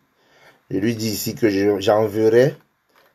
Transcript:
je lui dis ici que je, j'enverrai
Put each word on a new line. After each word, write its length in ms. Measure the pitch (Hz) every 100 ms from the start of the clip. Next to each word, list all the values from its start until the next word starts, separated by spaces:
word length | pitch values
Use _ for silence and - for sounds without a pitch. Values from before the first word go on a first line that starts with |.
| _ _ _ _ - _ -
je 60 | 95
lui 180 | 110
dis 140 | 110 110
ici 260 | 107 113
que 140 | - 110
je, 320 | 98 101 98
j'enverrai 760 | 98 107 110 104 110 117 143 151 _ _ _ _ _